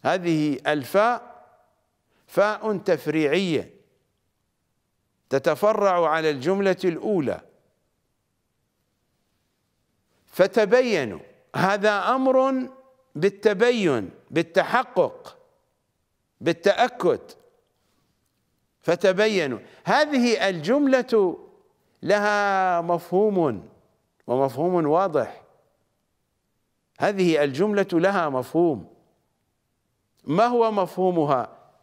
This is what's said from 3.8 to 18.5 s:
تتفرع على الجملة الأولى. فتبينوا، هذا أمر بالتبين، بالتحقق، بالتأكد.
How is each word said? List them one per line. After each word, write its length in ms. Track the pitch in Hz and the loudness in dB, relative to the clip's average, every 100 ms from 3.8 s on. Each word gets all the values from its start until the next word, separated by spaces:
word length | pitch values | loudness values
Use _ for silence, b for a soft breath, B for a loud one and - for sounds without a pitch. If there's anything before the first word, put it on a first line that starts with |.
| _ _ _ _ _ _ _ _ _ _ _ _ _ _ _ | _ _ _ _ _ _ _ _ _ _ _ _ _ _ _
تتفرع 800 | 139 170 151 208 214 202 175 165 | -2 0 0 0 2 2 2 0
على 200 | 160 160 | 0 -2
الجملة 480 | 143 135 196 196 180 | -2 -4 0 0 0
الأولى. 580 | 185 160 - 196 131 87 - _ _ _ _ _ _ _ _ _ _ _ _ _ _ _ _ _ _ _ _ _ _ _ _ _ _ _ _ | -2 -4 -4 -2 -2 -6 -12 _ _ _ _ _ _ _ _ _ _ _ _ _ _ _ _ _ _ _ _ _ _ _ _ _ _ _ _
فتبينوا، 920 | - 190 233 208 240 254 190 120 82 - _ _ 139 | 2 2 4 4 4 4 0 -2 -8 -16 _ _ -2
هذا 600 | 180 202 208 202 185 262 | 0 2 0 0 0 0
أمر 540 | 262 262 262 262 254 - - _ _ - | 2 2 2 -2 -6 -14 -20 _ _ -2
بالتبين، 960 | 190 196 214 196 240 247 185 123 95 - _ | -2 0 -2 2 0 2 0 0 -4 -14 _
بالتحقق، 1040 | 139 165 190 170 240 254 - 139 - - - _ _ _ _ _ _ _ _ _ _ | -4 0 -2 0 -2 -2 -2 -2 -2 -20 -20 _ _ _ _ _ _ _ _ _ _
بالتأكد. 800 | 175 165 202 190 247 - 175 117 - - _ _ _ _ _ _ _ _ _ _ _ | -4 0 0 2 0 0 0 0 -4 -20 _ _ _ _ _ _ _ _ _ _ _